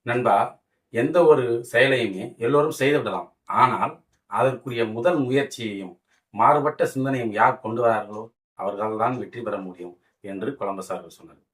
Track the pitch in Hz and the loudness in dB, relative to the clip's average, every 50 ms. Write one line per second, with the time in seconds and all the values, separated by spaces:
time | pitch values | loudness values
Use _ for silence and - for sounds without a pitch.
0 | _ 117 120 123 113 110 - - - - - _ _ _ _ _ _ _ - 113 | _ -2 -2 0 2 2 2 2 2 -2 -6 _ _ _ _ _ _ _ -2 0
1 | 131 156 160 180 170 156 151 135 123 117 117 120 117 - - 120 131 135 135 120 | 0 4 4 6 8 8 8 6 4 0 -2 -2 -4 0 2 4 4 4 4 2
2 | 113 101 92 95 110 117 - - 113 123 143 147 147 160 - - 131 143 147 143 | 0 -2 -4 -6 -8 -10 -8 -4 -2 2 2 2 2 2 0 0 2 2 2 2
3 | 120 107 95 92 - _ _ _ _ - 98 110 127 127 110 98 - - - - | 0 -2 -6 -6 -8 _ _ _ _ -4 2 4 4 4 2 -2 -4 -4 -6 -12
4 | _ _ _ _ _ _ 104 110 127 135 123 - _ 131 120 117 113 107 110 117 | _ _ _ _ _ _ -2 0 0 0 0 -4 _ -8 -4 -2 -2 -2 -4 0
5 | 120 175 170 147 135 123 131 139 143 139 - - 117 107 101 98 98 90 87 _ | 0 0 2 2 0 0 0 0 0 -2 -8 -8 -8 -8 -8 -8 -10 -12 -16 _
6 | _ _ _ _ _ _ - 104 113 135 147 147 139 151 - - 165 - - 135 | _ _ _ _ _ _ 0 4 4 4 4 4 2 -2 0 0 -2 -2 -2 -4
7 | 131 135 135 127 117 110 101 107 113 123 - - - 113 113 120 120 117 113 107 | -2 -2 -2 -2 -4 -4 0 2 2 2 2 -2 -8 -6 -4 0 0 2 2 0
8 | 101 104 104 107 113 - _ _ _ _ _ - 95 98 101 101 107 110 110 107 | -4 -8 -12 -14 -14 -16 _ _ _ _ _ -8 -8 -8 -6 -4 -6 -4 -2 -2
9 | 113 127 131 120 101 92 - 120 113 107 101 98 95 92 87 - 87 - 175 _ | -2 -2 -2 -4 -8 -10 -10 -10 -8 -6 -8 -8 -8 -12 -14 -14 -16 -16 -16 _
10 | _ _ _ _ - 98 98 95 104 113 - - 104 98 95 95 90 - 92 90 | _ _ _ _ -14 -12 -10 -8 -8 -8 -8 -6 -8 -8 -6 -8 -8 -10 -10 -10
11 | 87 82 - _ 82 80 78 _ _ _ | -10 -16 -20 _ -20 -20 -20 _ _ _